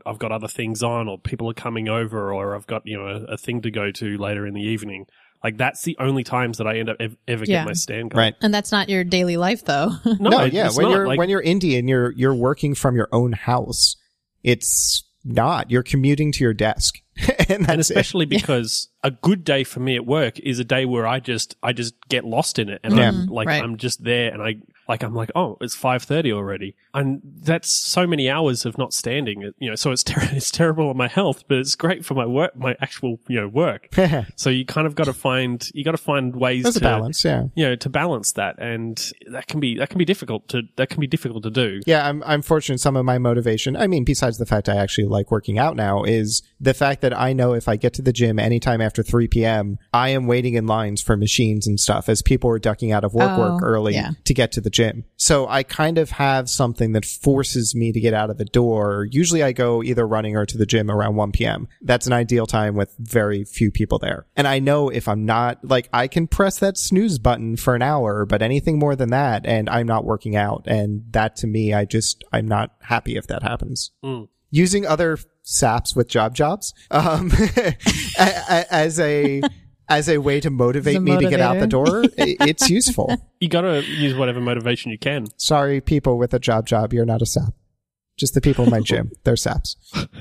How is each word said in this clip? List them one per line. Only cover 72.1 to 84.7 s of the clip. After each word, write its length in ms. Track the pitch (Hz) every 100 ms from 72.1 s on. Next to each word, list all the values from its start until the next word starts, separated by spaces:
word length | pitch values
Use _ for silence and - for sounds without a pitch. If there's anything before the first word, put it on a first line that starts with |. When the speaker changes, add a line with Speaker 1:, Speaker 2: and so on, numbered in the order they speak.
| - -
Speaker 3:
I'm 140 | 113 110
not 280 | 104 107 _
happy 340 | - 117 - 110
if 100 | -
that 140 | -
happens. 480 | - 117 - 120 - _
Speaker 1:
Mm. 240 | 135 123 107 _ -
Speaker 3:
Using 360 | 147 180 202 202
other 320 | 156 165 156 - _
saps 520 | - - 127 117 - -
with 120 | 117
job 260 | 120 110
jobs, 380 | 120 147 202 - - -
um, 400 | 147 165 156 180
<laughs> 240 | - 214 -
a-, 180 | 202 - - - - -
a-, 480 | 190 175 - 175 175
as 260 | 175 160 160
a, 420 | 151 147 143 139 277 -
Speaker 2:
<laughs> 240 | - _ -
Speaker 3:
as 200 | 151 147
a 100 | 151
way 220 | 143 143
to 100 | 151
motivate 460 | 131 123 139 143 143
Speaker 2:
As 60 |
a 20 |
Speaker 3:
me 120 | 185 180
to 100 | -
get 100 | 135
out 180 | 131 190
the 60 | 214
Speaker 2:
motivator. 40 |
Speaker 3:
door, 340 | 131 151 202
Speaker 2:
<laughs> 140 | 247 -
Speaker 3:
i-, 180 | - - 151
it's 200 | 156 262
useful. 380 | 196 254 240 - 240 - -
Speaker 1:
You 80 | 170
gotta 340 | 170 185 151
use 300 | 139 151 143 131
whatever 240 | 127 123
motivation 500 | 120 120 117